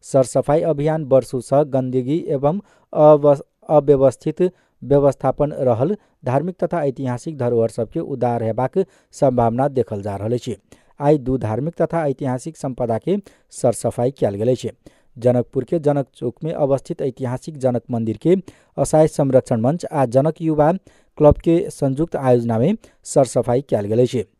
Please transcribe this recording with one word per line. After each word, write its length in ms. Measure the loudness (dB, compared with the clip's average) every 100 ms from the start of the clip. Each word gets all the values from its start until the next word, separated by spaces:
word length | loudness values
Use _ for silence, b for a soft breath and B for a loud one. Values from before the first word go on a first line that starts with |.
सरसफाई 560 | 0 0 0 -2 0 0
अभियान 420 | 0 -2 -2 -2
वर्षों 360 | 2 2 2 -8
सँ 240 | -2 0 0
गंदगी 520 | -2 -2 -4 -2 -4 -4
एवं 320 | -2 -2 -4 -10 b b
अव-, 500 | 4 6 8 6 2 -2 _ 0
अव्यवस्थित 720 | 0 4 4 4 2 -8 -2 -4 _ _ _
व्यवस्थापन 720 | 0 2 2 0 -2 -2 -2 -2
रहल 360 | 0 0 0 -4 _ _
धार्मिक 320 | -2 0 0 -6
तथा 220 | -4 -2
ऐतिहासिक 520 | -4 -4 -4 -4 -8 -4
धरोहर 300 | 0 2 0
सबके 300 | -2 -6 -6
उद्धार 420 | -6 -2 -2 0
हेबाक 360 | -2 0 0 -2 -4 b b
संभावना 540 | 0 2 4 2 2 0
देखल 320 | 0 -2 -4
जा 140 | -8 -6
रहल 160 | -4
अछि। 240 | -4 -6 -12 _ b b b
आइ 180 | 2 2
दू 180 | 0 -4
धार्मिक 360 | -2 -4 -6
तथा 320 | -4 -4 -2 -4
ऐतिहासिक 500 | -4 -4 -6 -8 -10
संपदा 420 | -10 -6 -4 -4
के 180 | -2 -4 -6 b b
सरसफाई 580 | -2 -2 0 -4 -2 -4
कयल 240 | -2 -4
गेल 160 | -2 -2
अछि। 200 | -2 -4 -12 b b b -2
जनकपुर 480 | 0 0 0 -6
के 140 | -4 -2
जनक 280 | 0 -2 -4
चौक 300 | _ -10 -8
में 80 | -8
अवस्थित 500 | -4 -2 -2 -4 -6
ऐतिहासिक 540 | -6 -6 -6 -6 -10 -4
जनक 240 | -2 -2 _
मंदिर 260 | -4 -4 -2
के 180 | 0 0 0 B B -4
असाई 300 | 0 4 2
संरक्षण 520 | 2 2 2 2 0
मंच 240 | 0 -2 -4
आ 180 | -2 2
जनक 340 | 2 0 -2
युवा 280 | -4 2 2 2 b b b 4
क्लब 200 | 4 4
के 200 | 2 0 0
संयुक्त 460 | -4 -4 -2 -4 -2
आयोजना 420 | 2 2 2 0
में 180 | 0 -2 b b
सरसफाई 600 | -2 0 2 0 0 -2 -2
कयल 160 | -4 -2
गेल 160 | 0
अछि। 220 | 2 0 -8